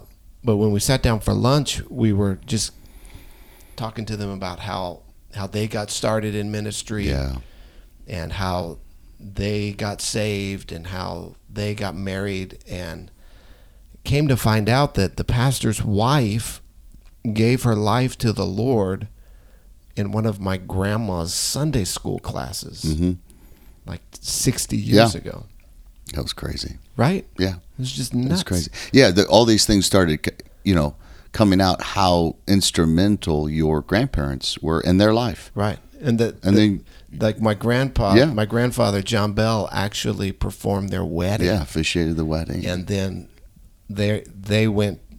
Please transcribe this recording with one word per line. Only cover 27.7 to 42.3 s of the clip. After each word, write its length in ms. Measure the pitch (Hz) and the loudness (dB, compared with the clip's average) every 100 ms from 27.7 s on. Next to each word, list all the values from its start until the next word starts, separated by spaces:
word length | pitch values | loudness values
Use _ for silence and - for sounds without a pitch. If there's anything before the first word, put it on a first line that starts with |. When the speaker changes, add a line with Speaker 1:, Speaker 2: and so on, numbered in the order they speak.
| - | -10
Speaker 1:
was 120 | 131 | -8
just 200 | 135 127 | -6 -4
Speaker 2:
That's 140 | 123 131 | -2 0
Speaker 1:
nuts. 140 | 180 | -2
Speaker 2:
crazy. 280 | - 90 - - - | 0 -2 -2 -8 2
Yeah, 180 | 135 113 | 6 6
the, 140 | 90 - | 6 6
all 180 | 101 | 6
these 200 | 117 107 | 8 6
things 200 | - 101 | 6 4
started, 340 | - 98 85 78 | 4 4 4 0
c-, 60 | 85 - - - | -4 -8 -16 -4
you 120 | 101 | 2
know, 200 | 87 73 - - - - | 2 2 -4 -18 -20 -8
coming 280 | - 104 92 | 2 4 6
out, 220 | 92 - | 4 2
how 540 | - 98 92 87 82 - - | -2 2 4 4 2 -2 2
instrumental 1000 | 98 - - 80 80 104 98 85 76 76 | 2 2 2 4 4 4 2 0 0 0
your 320 | 78 78 78 | 0 2 0
grandparents 800 | 71 98 135 - 69 67 - - | 0 0 0 -2 -2 -4 -6 -4
were 200 | 76 80 | 0 0
in 160 | 85 95 | 2 4
their 160 | 107 | 4
life. 380 | 113 120 87 - | 4 0 -6 -8
Speaker 1:
Right. 240 | 101 104 - - - | -4 -4 -4 -14 -6
And 180 | 135 117 | -2 2
the, 160 | 110 - | 0 0
Speaker 2:
And 120 | 95 104 | 4 6
Speaker 1:
the, 20 | |
Speaker 2:
then 260 | 107 92 - - - - | 4 2 -8 -20 -18 -2
Speaker 1:
like, 220 | 110 107 | -2 0
my 120 | 110 | 0
grandpa, 580 | 101 113 123 135 - 101 | 0 0 0 0 0 4
Speaker 2:
Yeah. 120 | 107 | 6
Speaker 1:
my 200 | 151 107 | 4 2
grandfather, 560 | 107 117 123 117 107 101 | 0 0 0 0 0 0
John 320 | 95 110 104 | 0 0 0
Bell, 360 | 104 110 110 87 | 0 0 0 -2
actually 600 | - 101 - 120 101 98 | -4 -4 -4 -4 -2 -4
performed 560 | - 98 - 110 98 98 | -4 -6 -4 -2 -2 -2
their 160 | 92 | -2
wedding. 420 | 85 82 90 104 90 | -2 -2 0 0 0
Speaker 2:
Yeah, 140 | 101 | 0
officiated 560 | 71 80 78 87 80 82 | -2 -2 0 0 0 0
the 80 | |
wedding. 400 | 78 | 0